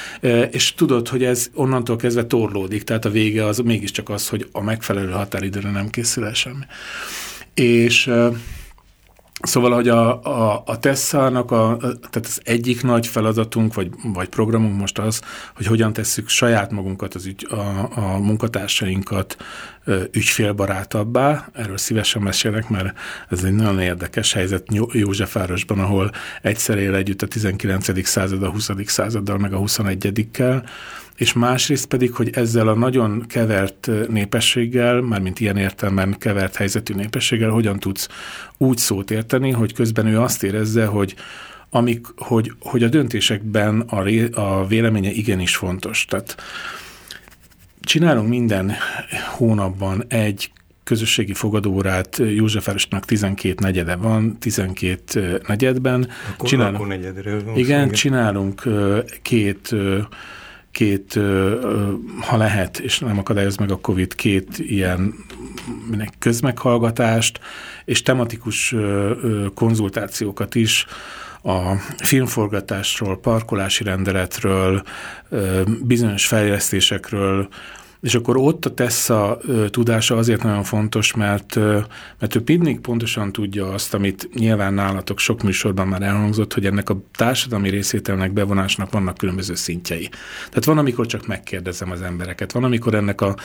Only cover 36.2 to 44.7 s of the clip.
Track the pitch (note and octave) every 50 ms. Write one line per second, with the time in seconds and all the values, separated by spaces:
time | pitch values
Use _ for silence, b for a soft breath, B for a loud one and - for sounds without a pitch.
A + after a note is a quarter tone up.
36.2 | - A2+ G2+ G2+ F#2+ F#2 - - G2+ F#2+ - G#2+ G#2 - G2+ G2 G2+ A2 - B2+
37.2 | - - B2+ A2+ A2+ A2 G#2+ A#2 A2+ G#2 G2 G2 - G2 G2 - - B B B
38.2 | B B B B B B B _ C3+ C3 B2 A#2 - - A2 F#2+ G2 - G#2+ G#2+
39.2 | A2+ - C#3 B2+ C3+ C3+ B2+ A#2 A2+ G#2+ - - A#2+ A2+ A2 A2+ G#2+ A2 A2 A2
40.2 | B2 C3 A#2+ - - F#2+ G2+ G#2+ G#2+ A2 A2 A#2 A2 G2+ G#2 G#2 G2 G2 - B
41.2 | B B B B B B B B B B - B2 A#2+ B2 A#2 A#2+ A#2 - - -
42.2 | - - A#2+ A2+ A2 - - - - - - A#2+ A#2 A#2 C#3+ D#3 C#3 A2+ A#2 G#2
43.2 | - - A2 G2+ G#2+ G#2+ G#2 G#2+ G#2 G#2+ G#2 A2+ A#2 - A2 G2+ F#2+ G2+ A2 A2+
44.2 | A2+ A#2 - A2 G#2 G2 G2 G2 F#2+ F#2+